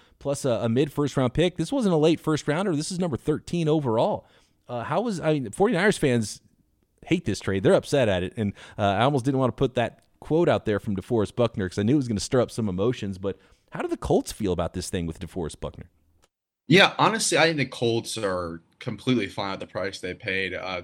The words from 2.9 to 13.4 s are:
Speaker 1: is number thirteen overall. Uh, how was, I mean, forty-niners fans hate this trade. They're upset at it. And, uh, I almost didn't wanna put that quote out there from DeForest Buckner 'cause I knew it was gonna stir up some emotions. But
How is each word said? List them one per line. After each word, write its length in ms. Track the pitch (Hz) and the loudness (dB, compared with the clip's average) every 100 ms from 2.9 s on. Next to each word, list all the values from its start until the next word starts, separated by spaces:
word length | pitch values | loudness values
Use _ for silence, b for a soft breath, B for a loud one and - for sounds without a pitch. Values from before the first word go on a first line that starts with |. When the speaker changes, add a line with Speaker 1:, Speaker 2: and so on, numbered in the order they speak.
Speaker 1:
is 40 | 175 | -4
number 200 | 180 117 | -2 -2
thirteen 500 | - 151 - 175 156 | -2 -2 -2 -2 2
overall. 580 | 156 135 110 180 208 b b b _ - | 2 2 2 2 -2 b b b _ -10
Uh, 160 | 120 117 | -8 -4
how 160 | 160 | -2
was, 180 | 240 180 | -2 -2
I 140 | 156 | 0
mean, 180 | 156 113 | 0 -2
forty-niners 460 | - 202 170 202 - | 0 0 2 2 2
fans 420 | 143 120 107 - _ _ _ _ _ _ - | 2 2 0 -8 _ _ _ _ _ _ -2
hate 180 | 175 - | -2 -2
this 160 | 98 | -4
trade. 220 | - 98 | -2 2
They're 100 | 117 | 4
upset 340 | 175 - 143 113 | 4 2 2 2
at 160 | 90 | 2
it. 120 | 90 - | -2 -2
And, 160 | 101 B B - | -4 B B -2
uh, 60 | |
I 180 | 101 98 | 0 2
almost 240 | 127 143 120 | 2 2 0
didn't 160 | 131 | 0
wanna 100 | 127 | 0
put 240 | - 131 123 | 0 0 0
that 300 | 117 - _ _ | -2 -6 _ _
quote 280 | - 156 165 | -2 2 4
out 160 | 107 - | 2 2
there 160 | 101 | -2
from 160 | - 92 | -2 -6
DeForest 400 | - 117 101 - | 0 0 0 2
Buckner 320 | 117 - 92 | 0 0 -2
'cause 100 | - | 0
I 40 | |
knew 100 | 104 | 2
it 20 | 151 | 2
was 140 | 123 | 2
gonna 100 | 101 | -2
stir 220 | - 135 | 0 2
up 100 | 110 | 2
some 160 | - 107 | -2 -4
emotions. 500 | 90 95 95 101 92 | 0 0 -2 -6 -6
But 200 | 98 - | -6 -8